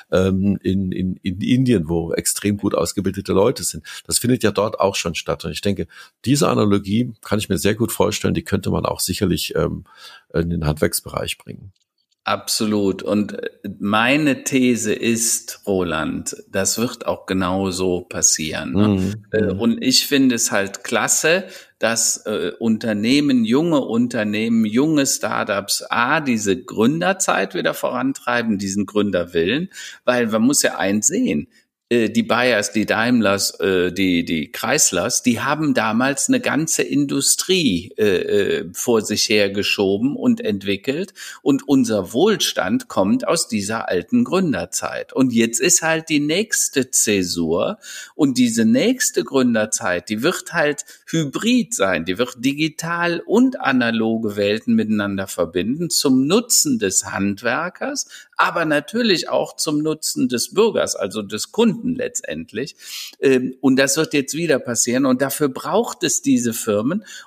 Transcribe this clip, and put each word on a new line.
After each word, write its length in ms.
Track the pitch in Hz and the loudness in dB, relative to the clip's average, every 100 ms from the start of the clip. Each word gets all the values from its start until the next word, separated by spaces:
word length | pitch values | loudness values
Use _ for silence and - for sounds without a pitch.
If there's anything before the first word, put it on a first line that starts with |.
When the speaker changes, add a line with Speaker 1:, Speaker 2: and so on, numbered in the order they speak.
| - | -2
Speaker 1:
ähm, 480 | 90 95 95 98 98 | 2 2 2 2 0
in, 300 | 92 95 95 | 0 0 -2
in, 300 | 95 92 - | -2 -4 -4
in 180 | - 92 | -6 -4
Indien, 480 | 113 127 131 110 78 | 0 2 4 2 2
wo 240 | 85 82 | -2 0
extrem 440 | - - - 101 104 | -2 -2 -2 -2 0
gut 180 | 101 | 0
ausgebildete 580 | - - - 95 95 92 | 0 0 -2 -4 -4 -2
Leute 300 | 92 107 - | 2 2 0
sind. 240 | 90 - - - - | -6 -8 -12 -16 -6
Das 100 | - | -2
findet 240 | 117 127 | 0 0
ja 80 | 107 | 0
dort 300 | 98 98 - | 0 -2 0
auch 160 | 98 - | 0 0
schon 180 | 85 | -4
statt. 300 | 85 - 80 | -4 -6 -6
Und 80 | 82 | -6
ich 80 | 78 | -4
denke, 260 | 104 95 87 - - _ | -2 -2 -6 -12 -20 _
diese 240 | 110 143 - | -2 2 2
Analogie 640 | 123 107 101 101 107 123 113 | 2 4 2 2 -2 -2 -6
kann 160 | - 104 | -4 -4
ich 100 | - | -2
mir 100 | 90 | 0
sehr 180 | 98 113 | 0 0
gut 160 | 113 | -2
vorstellen, 420 | - 92 101 104 | 0 0 0 -2
die 80 | 90 | -2
könnte 280 | - 95 98 | -2 -4 -2
man 160 | 87 80 | -2 -2
auch 120 | - | -4
sicherlich, 560 | - 92 101 82 - | -4 -2 0 0 -2
ähm, 300 | - 80 80 - - - - _ | -2 -2 -4 -12 -20 -20 -20 _
in 160 | - 85 | -2 -2
den 160 | 85 76 | 0 0
Handwerksbereich 720 | 76 85 - - - - - | 0 0 0 -6 -6 -6 -8
bringen. 340 | - - 98 - _ _ _ _ | -12 -18 -18 -20 _ _ _ _
Speaker 2:
Absolut. 800 | - 101 - - 107 107 101 92 | -4 -4 -4 -2 0 0 0 -2
Und, 300 | - 104 104 | -2 0 -2
äh, 160 | - - - 101 - | -6 -10 -10 -12 -6
meine 640 | 104 107 117 143 151 127 | 0 2 2 2 2 0
These 500 | - 135 123 113 104 | 0 2 2 2 0
ist, 680 | 92 113 113 - - - - | -2 0 0 0 -4 -6 -10
Roland, 720 | - 95 87 78 78 85 82 - - | -2 0 0 -2 -4 -4 -8 -12 -6
das 260 | 98 95 - | -2 -2 -2
wird 300 | 120 - - | -4 -4 -6
auch 200 | 90 - | -6 -2
genau 440 | 95 90 95 98 | 0 0 0 -2
so 300 | 90 92 90 | -2 0 -2
passieren, 720 | - - 78 - 78 82 - | -4 -4 -2 -2 -4 -6 -4
ne? 160 | 78 104 | 2 2
Speaker 1:
Mhm. 260 | 98 95 104 - | 2 0 -6 -4
Speaker 2:
Äh, 240 | 110 95 | -2 0
Speaker 1:
Mhm. 60 | 95 | 0
Speaker 2:
und 200 | 117 113 | 0 0
ich 280 | 127 127 - | 0 0 2
finde 260 | 143 135 | 2 2
es 160 | 117 - | 2 0
halt 320 | 110 98 - | -2 -2 -6
klasse, 600 | - 110 127 - 160 180 185 - - _ | -4 -2 0 2 2 2 -2 -12 -20 _
dass, 480 | 113 113 - - - | 0 2 0 -2 -4
äh, 240 | 104 85 - | -4 -4 -2
Unternehmen, 840 | 117 110 117 104 110 143 147 127 | 0 0 0 -2 2 2 4 2
junge 360 | 110 127 170 151 | 4 2 4 0
Unternehmen, 840 | - 113 120 120 104 104 113 113 | 0 0 0 0 -2 -2 0 2
junge 420 | 110 110 151 151 135 | 2 2 2 2 2
Startups, 800 | - 104 117 110 101 98 - - | -2 -2 -2 -2 -2 -2 -6 -2
A, 320 | 110 123 156 | 0 2 0
diese 400 | 143 117 98 90 | 0 0 0 -2
Gründerzeit 960 | - - 113 160 175 190 - 175 196 | -2 0 2 2 0 0 0 0 -2
wieder 200 | 175 160 | -2 -2
vorantreiben, 840 | 151 147 123 131 139 - 120 113 98 | -2 -4 -2 -2 -4 -2 0 0 -2
diesen 280 | 98 98 98 | -2 -2 -2
Gründerwillen, 840 | 107 104 92 82 85 82 131 185 - - - | 0 0 0 0 0 0 0 -4 -10 -18 -4
weil 220 | - 123 117 | 0 0 0
man 160 | 110 | 2
muss 200 | 120 147 | 2 2
ja 160 | - - | 0 0
eins 280 | 95 107 - | 0 0 0
sehen, 400 | 214 254 76 - _ _ _ _ | 0 0 -2 -6 _ _ _ _
äh, 220 | 120 110 | 0 2
die 140 | 110 | 0
Bayers, 480 | 107 117 123 110 104 | 0 2 2 2 0
die 140 | 110 98 | -2 0
Daimlers, 720 | 101 117 123 98 98 - - | 0 2 4 4 2 -2 -2
äh, 320 | 95 92 90 | 0 2 2
die, 320 | 87 95 87 | 2 2 2
die 260 | 85 82 71 | 0 -4 -4
Chryslers, 720 | - 113 143 - 90 98 - | -6 -2 2 2 2 0 0
die 180 | - 110 | 0 0
haben 320 | 131 151 156 | -2 0 2
damals 560 | 123 110 110 131 143 - | 2 2 2 0 0 0
eine 120 | 131 | 0
ganze 420 | - 127 160 - | 0 -2 0 -2
Industrie, 1080 | - 139 143 143 135 - - 185 147 90 90 - | 0 0 0 0 0 0 2 2 2 0 -4 0
äh, 100 | 107 | 2
äh, 640 | 87 - 104 95 80 - | 2 2 2 2 0 -4
vor 300 | - - 113 | -6 0 0
sich 260 | 104 104 - | 0 -2 2
hergeschoben 880 | 107 101 101 95 - 98 101 127 151 | 2 2 0 -2 2 2 2 0 0
und 240 | 131 113 | 2 2
entwickelt. 720 | 117 101 98 98 - 143 196 - - - | 0 -2 -2 -2 -2 -4 -6 -10 -18 -4
Und 260 | - 139 - | 0 0 4
unser 440 | 139 113 107 92 | 2 4 2 0
Wohlstand 760 | 113 202 196 - - 92 123 - | 2 4 4 0 -2 0 -2 -2
kommt 400 | - 98 127 - | 0 2 2 0
aus 180 | 165 - | -2 0
dieser 420 | 110 98 113 - | -4 -2 -4 -2
alten 360 | 92 85 123 | -2 0 0
Gründerzeit. 880 | 120 170 180 98 85 - - 62 - | 2 2 2 0 -4 -6 -6 -6 -4
Und 200 | - 131 | 0 2
jetzt 280 | 113 113 117 | 4 2 2
ist 220 | 151 - | 2 2
halt 260 | 160 160 160 | 2 -2 0
die 100 | 151 | 0
nächste 720 | 147 170 220 - - - 127 | 2 0 0 -2 0 0 0
Zäsur. 880 | - - 104 90 85 82 85 110 220 - - - - | 0 2 2 2 -2 0 0 0 -4 -12 -16 -14 0
Und 200 | 139 127 | 2 4
diese 280 | 120 113 | 2 4
nächste 580 | 110 123 196 254 - - | 4 4 2 0 -2 -2
Gründerzeit, 840 | 117 135 123 113 110 - 113 90 - | 0 2 2 2 0 -2 -2 -2 -2
die 160 | 107 | -2
wird 300 | 139 - - | -2 -2 -4
halt 300 | 170 147 143 - - - | -2 -2 -2 -8 -20 -4
hybrid 640 | 165 147 - 226 247 - | -2 -2 -2 2 2 0
sein. 320 | - 95 87 | 0 0 2
Die 140 | 82 92 | 0 -2
wird 260 | 123 120 | -2 -2
digital 800 | 127 143 156 - 165 170 175 170 | -4 0 -2 -4 -6 -2 -2 -2
und 360 | - 208 262 254 | 2 4 4 2
analoge 760 | 139 131 117 113 110 113 113 | 0 2 2 2 2 0 -2
Welten 400 | 101 101 107 - | 0 0 0 2
miteinander 540 | 113 107 107 101 98 95 | 2 2 0 0 -4 -4
verbinden 600 | - 87 90 98 147 170 | -2 -2 0 -2 -2 -2
zum 380 | - 147 131 139 | 0 4 4 4
Nutzen 540 | 202 240 - 156 120 | 2 2 2 2 2
des 320 | 101 - 92 | 0 0 -2
Handwerkers, 960 | 95 98 98 117 131 175 - 269 285 - - - - | -2 -2 -2 -2 -2 -4 -8 -8 -8 -10 -14 -10 -2
aber 280 | 175 175 | 0 0
natürlich 640 | 160 147 147 226 233 170 - | 0 0 0 0 2 2 0
auch 280 | 127 151 - | -2 -2 -4
zum 220 | - 151 | -2 0
Nutzen 500 | 156 156 - - 127 | -2 -4 -6 -2 -2
des 240 | 123 - | -2 -2
Bürgers, 440 | 160 220 - - - | 2 2 2 -2 -4
also 260 | 98 104 | -6 -6
des 300 | 104 107 - | -6 -8 -4
Kunden 420 | - 233 165 - | 2 2 2 -4
letztendlich. 800 | 127 - - - - - 104 139 - - - - - | -4 -6 -8 -8 -10 -8 -8 -10 -12 -16 -14 -14 -2
Ähm, 340 | 143 131 127 - | 2 2 2 0
und 160 | 139 131 | 2 4
das 200 | 135 151 | 2 0
wird 160 | 156 | 0
jetzt 220 | 147 131 | -2 -2
wieder 240 | 147 170 131 | -4 0 0
passieren. 480 | 123 117 - 120 139 | 0 -2 0 0 2
Und 160 | 127 | 0
dafür 260 | 139 - 147 | 0 -2 -2
braucht 540 | 123 143 185 233 - | -2 -2 -2 -2 -4
es 200 | 160 - | -2 -2
diese 300 | 143 127 120 | 2 2 2
Firmen. 520 | 110 - 104 117 196 - - | -2 -2 0 0 -4 -6 -16